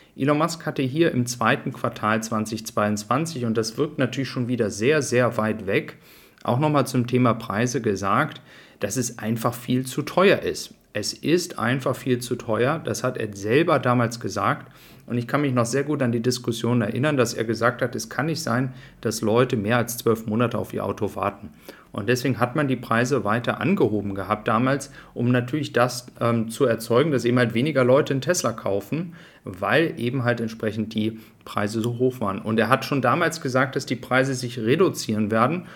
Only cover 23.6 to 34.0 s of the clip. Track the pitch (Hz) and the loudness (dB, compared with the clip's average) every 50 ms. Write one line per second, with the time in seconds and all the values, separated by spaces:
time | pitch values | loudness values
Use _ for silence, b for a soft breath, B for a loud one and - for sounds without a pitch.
23.6 | 107 156 196 185 139 101 107 101 101 101 95 98 92 95 107 - - 117 110 113 | 0 0 4 4 2 2 2 -2 -2 -4 -6 -6 -2 -4 -4 -2 0 0 2 2
24.6 | 127 131 143 139 - - B B B B B 123 120 123 123 123 123 123 156 156 | 2 2 0 -2 -4 -10 B B B B B -2 0 2 2 2 2 0 -4 -4
25.6 | 135 - - 120 123 127 - - - - - - 120 117 117 113 110 113 - - | -4 0 2 2 2 2 0 -8 -12 -14 -8 -2 0 0 2 2 0 -2 0 0
26.6 | 135 117 113 110 - - 113 123 156 165 139 117 117 123 123 123 123 110 98 113 | 2 2 2 0 0 2 4 4 4 4 2 0 2 2 4 4 2 2 2 0
27.6 | 135 160 139 135 123 123 131 147 147 - 139 131 131 170 180 - - 117 113 - | 0 2 2 2 4 6 6 4 4 2 -2 -2 0 0 -2 0 0 -2 -4 -2
28.6 | - 101 98 101 - - 135 160 185 165 B B B B B B B 107 98 - | -2 -2 -2 -2 -2 -4 -6 -6 -6 -8 B B B B B B B -12 -8 -4
29.6 | 101 98 120 156 170 151 - 120 117 123 139 135 120 123 120 117 117 110 - - | 0 2 2 2 2 2 -2 -4 -4 -2 -2 0 0 0 0 0 -2 -6 -6 -4
30.6 | 113 107 104 113 107 107 - 110 107 110 107 B B B B B - - - 104 | -4 -4 -2 -2 -6 -4 -2 -2 -2 -2 -4 B B B B B -16 -6 -2 -2
31.6 | 104 104 113 113 110 120 120 120 127 127 127 - 110 95 95 104 - 107 113 113 | -2 0 0 -2 -2 -2 0 2 0 0 0 0 -2 -2 -2 -2 -2 0 2 2
32.6 | 107 110 131 131 - - 143 135 123 120 135 170 170 160 165 - - 131 123 127 | 4 4 2 0 2 -2 -2 0 2 2 2 2 0 -2 -2 -4 -6 -2 0 0
33.6 | 139 131 - 139 - - 127 - | 0 0 -2 -6 -4 -4 -6 -6